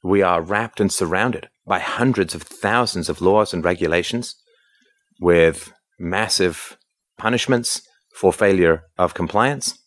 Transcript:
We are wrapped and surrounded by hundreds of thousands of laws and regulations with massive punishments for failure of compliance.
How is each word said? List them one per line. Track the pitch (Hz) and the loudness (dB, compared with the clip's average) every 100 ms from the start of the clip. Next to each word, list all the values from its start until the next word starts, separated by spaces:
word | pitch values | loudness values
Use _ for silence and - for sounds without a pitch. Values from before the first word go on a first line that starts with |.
We | 90 98 | 2 2
are | 92 87 | 4 2
wrapped | 85 104 117 - | 0 -2 -2 -2
and | 101 | -2
surrounded | - 87 92 120 - - _ - | -2 -2 0 0 -4 -12 _ -6
by | 92 | -4
hundreds | - - 131 117 90 | -4 -2 0 0 -2
of | 85 | -4
thousands | - - 101 117 117 90 80 | -14 -8 -2 0 0 -4 -6
of | 78 | 0
laws | 90 104 104 | 2 2 0
and | 90 | -2
regulations | 87 90 82 85 87 120 120 - _ _ _ _ _ _ _ _ | -2 0 0 0 -2 -6 -8 -16 _ _ _ _ _ _ _ _
with | 87 85 82 80 - _ _ _ | 2 6 4 2 -14 _ _ _
massive | 85 92 110 - 90 82 - - _ _ _ - | -6 -4 -2 0 -2 -2 -14 -20 _ _ _ -6
punishments | 113 120 - 127 117 - _ _ _ | -2 -2 0 0 0 -8 _ _ _
for | - 95 | 0 2
failure | - 104 95 85 80 _ - | 4 2 4 4 2 _ -2
of | 90 | -2
compliance. | - 85 104 127 139 - - | -2 -2 2 2 0 -8 -10